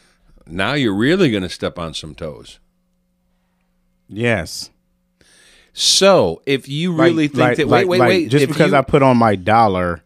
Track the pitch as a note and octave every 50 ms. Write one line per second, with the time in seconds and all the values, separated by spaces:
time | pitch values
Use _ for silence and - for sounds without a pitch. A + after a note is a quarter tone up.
0 | _ _ _ _ _ _ _ _ _ - E2 F#2 G2 A2+ C#3+ D3+ C3 A2 F#2+ G2+
1 | A2+ C#3 F3 G3+ F#3 C3 G#2+ G2 F#2 E2+ - - G2+ F2 - F2 E2+ D#2+ D#2 -
2 | - D#2 C#2+ - F2 D#2 C#2 A1+ - - - _ _ _ _ _ _ _ _ _
3 | _ _ _ _ _ _ _ _ _ _ _ _ _ _ _ _ _ _ _ _
4 | _ _ - G2+ A#2+ A#2+ A2+ F#2+ D#2+ - - - - - _ _ _ _ _ _
5 | _ _ _ _ _ _ _ _ _ _ _ _ _ _ _ - - - - -
6 | F#3 G3 F#3+ D#3 A2 E2+ E2 - - C3+ C#3 B2+ - C3+ C#3 D3+ E3+ F3+ E3+ D#3
7 | - F3 E3 D#3+ D3+ C#3+ C#3+ B2+ B2+ B2 A#2+ - D3 A2+ - - - - - -
8 | B2 - F#3+ F3+ D#3 A2+ B2 D3 C#3 - D3+ - D#3+ C#3+ C#3+ C#3 C3+ - - C#3+
9 | C3+ C3 B2 A#2 A#2 A2 G2+ F#2+ F2+ G#2 G#2+ A#2 A#2+ G#2 F#2+ F2+ F2+ F2 E2+ -
10 | _